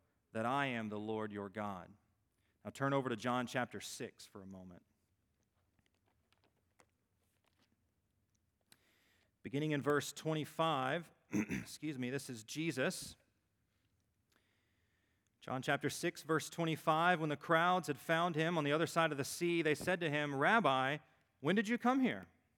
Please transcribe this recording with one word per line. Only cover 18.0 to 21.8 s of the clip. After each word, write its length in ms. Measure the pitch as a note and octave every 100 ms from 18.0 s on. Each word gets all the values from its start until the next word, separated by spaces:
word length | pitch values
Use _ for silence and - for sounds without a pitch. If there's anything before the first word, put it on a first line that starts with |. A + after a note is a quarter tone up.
| - E3 F3 D3+
him 220 | D#3+ E3+
on 80 | C#3+
the 80 |
other 120 | D3+ D#3+
side 260 | E3+ D#3+
of 60 | C#3
the 60 |
sea, 380 | C3+ - F3 E3+
they 120 | D#3
said 280 | D3 F3+ F#3
to 80 | E3
him, 260 | D3 D3 C3+
'Rabbi, 600 | D#3+ A3+ D3+ C3 C3 D3 - _ _ _
when 160 | C#3 G3+
did 120 | G#3
you 100 |
come 240 | A#3+